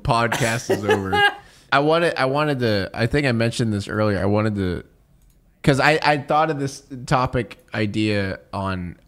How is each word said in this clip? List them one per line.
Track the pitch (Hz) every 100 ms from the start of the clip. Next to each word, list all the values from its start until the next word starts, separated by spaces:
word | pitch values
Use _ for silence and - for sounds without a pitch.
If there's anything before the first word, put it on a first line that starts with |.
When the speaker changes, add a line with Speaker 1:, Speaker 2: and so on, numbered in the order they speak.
Speaker 1:
podcast | - 117 117 113 117 117 -
is | 104 104
over. | 107 95 98 403 - -
Speaker 2:
<laughs> | - -
Speaker 1:
I | 139
wanted, | 147 165 165 -
I | 131
wanted | 143 151 131
to, | 117 101 92
I | - 117
think | 147 139
I |
mentioned | 117 117 117 113
this | 101 101
earlier. | 104 107 95
I | 101
wanted | 107 110 101
to, | 92 85 - _ _ _ _ _ _ _
'cause | - 135
I, | 139 156
I | 151 151
thought | 131 151 160
of | 143
this | 135 - - 127 127
topic | 139 127 127 110 - -
idea | 107 107 107 107 104 95 - -
on, | 98 95 92 87 -